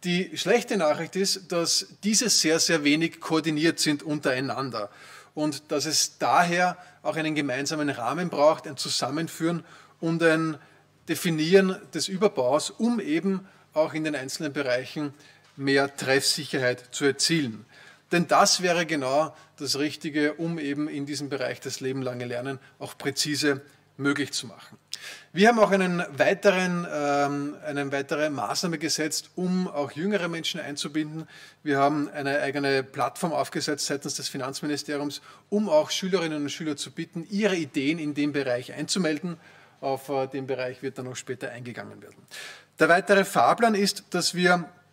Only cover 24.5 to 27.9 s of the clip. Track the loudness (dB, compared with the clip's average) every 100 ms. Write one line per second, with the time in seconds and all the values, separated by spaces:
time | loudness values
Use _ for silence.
24.5 | -16 -20 -20 _ -14 -14 -18 -12 4 6
25.5 | 6 6 6 2 0 -4 2 2 4 4
26.5 | 4 2 -2 -4 -4 0 2 2 0 -6
27.5 | -8 -8 -6 -4